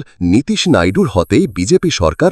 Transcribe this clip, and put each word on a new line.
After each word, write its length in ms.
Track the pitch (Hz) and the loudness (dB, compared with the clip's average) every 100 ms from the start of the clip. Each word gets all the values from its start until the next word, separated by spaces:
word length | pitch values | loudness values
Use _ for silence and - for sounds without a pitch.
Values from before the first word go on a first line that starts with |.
| - _ | -2 _
নীতিশ 400 | 87 104 143 208 180 | 0 2 0 -2 0
নাইডুর 400 | 107 87 104 165 | 2 2 0 0
হতেই 380 | 92 82 110 180 | -2 0 0 0
বিজেপি 440 | 87 95 - 85 | -4 0 0 0
সরকার 400 | - 80 - 170 | 0 -2 0 -2